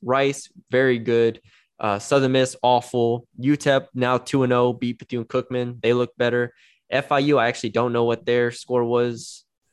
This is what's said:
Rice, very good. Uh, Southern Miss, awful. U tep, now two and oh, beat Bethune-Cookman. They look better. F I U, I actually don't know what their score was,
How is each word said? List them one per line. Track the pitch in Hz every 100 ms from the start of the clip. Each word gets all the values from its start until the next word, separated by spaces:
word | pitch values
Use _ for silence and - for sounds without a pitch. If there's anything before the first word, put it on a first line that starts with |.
Rice, | 120 135 139 139 - - -
very | 127 131 123
good. | 113 117 113 113 _ _ _ -
Uh, | 107 101
Southern | - 139 131
Miss, | 131 127 -
awful. | 123 123 - 123 117 120 - -
U | 131
tep, | 147 147 135 135
now | 127 123 127
two | - 139
and | 127
oh, | 123 123
beat | 117 123 120
Bethune-Cookman. | - 123 113 127 - 123 123 120
They | 117
look | 123 120 -
better. | 120 123 120 _ _ _ -
F | 127 -
I | 143
U, | 143 139
I | 117
actually | 120 113
don't | 113 123
know | 120
what | 117 117
their | 123 120 120
score | 120 - 123
was, | 117 120 120 117 - - _ _ _